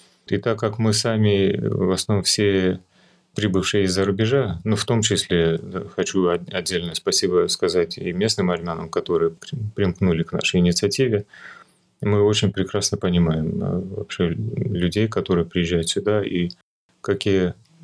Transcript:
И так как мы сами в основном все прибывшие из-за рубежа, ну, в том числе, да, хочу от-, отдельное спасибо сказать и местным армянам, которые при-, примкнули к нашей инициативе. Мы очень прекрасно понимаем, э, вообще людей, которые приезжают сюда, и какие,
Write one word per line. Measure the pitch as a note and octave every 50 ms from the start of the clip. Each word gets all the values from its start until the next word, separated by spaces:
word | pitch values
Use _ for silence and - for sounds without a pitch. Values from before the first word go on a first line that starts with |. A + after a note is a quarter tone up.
| - _ _ _ _ -
И | - G2+
так | - A#2+ A2+ A2
как | - A2 G#2+ A2+
мы | A2+ A2
сами | G#2 - - A#2+ A2+ G#2+ G#2+ G#2 G2+ G2 G2 F#2+ - -
в | - - - - F#2+ F#2
основном | F#2 F2+ - - G#2+ G2+ F#2
все | - - - G#2 G2+ G2 F#2+ F#2 F#2 F#2 F#2 - _ _ _ _ _ _ _ _ _ -
прибывшие | - G#2 G#2 F#2 G2 F#2 - - G#2 G2
из-за | F#2 F2+ F#2+ G2
рубежа, | G2+ G2 G2 A2 A2 B2+ C#3 C3 G#2+ E2+ E2 F2+
ну, | A2 G#2+ G2
в | -
том | - A#2+ A2+
числе, | G2+ - G2+ F2+ - - F2+ F2 E2 E2 E2 E2
да, | - F#2+ F#2 F#2 E2+ E2 -
хочу | - F#2 - - G2 F#2 F2
от-, | E2+ E2+ F2 - -
отдельное | F#2 F2 D#2+ F#2 F2 F2 E2+ D#2+
спасибо | - - - F2+ - - F#2 F2 F2+ E2+ F2
сказать | - - - F2+ E2 F2+ F2 E2+ - -
и | F#2 F2+ F2
местным | F2+ G2+ A2+ - - F#2+ F2+
армянам, | F2+ E2+ E2 F2 E2+ E2 E2+ D#2+
которые | - - E2+ - F2 E2 E2 E2
при-, | E2 - - - - B2 G#2+ G#2 -
примкнули | - G2+ F#2+ E2+ - F#2+ F#2 E2+ D#2+ E2+
к | -
нашей | - E2+ - - - F#2
инициативе. | F2 F2 E2+ - - G2+ - - C3+ B2+ A2 G2+ G2+ _ - - - - - - - _ _ _ _ _ _ -
Мы | - G#2 G#2 G#2
очень | G#2 G#2 G#2+ - - G2 -
прекрасно | - F#2+ - - G#2 F#2+ - - -
понимаем, | - F#2 F2 F2 E2+ E2 D#2+ D#2+ - D#3+ - -
э, | F#2 F#2 F2+ F2+ F#2+ - G2
вообще | - - - - - F#2 E2
людей, | E2 A2 A2 G#2+ - - F#2 - G#2 F2 F2 F2 E2 G#2 A2 A2+
которые | - G2+ F2+ - F#2+ E2+ E2+
приезжают | E2+ - F2+ F2 E2+ F2+ E2+ E2 E2+
сюда, | - - F#2+ G#2 G#2 G#2+ G2
и | - - F2+ F2 E2+ - _ _ _ _ _ _ _ _ _
какие, | - - G2+ F#2+ - G#2 G2 F#2+ F2+ F2+ - - - _ _ -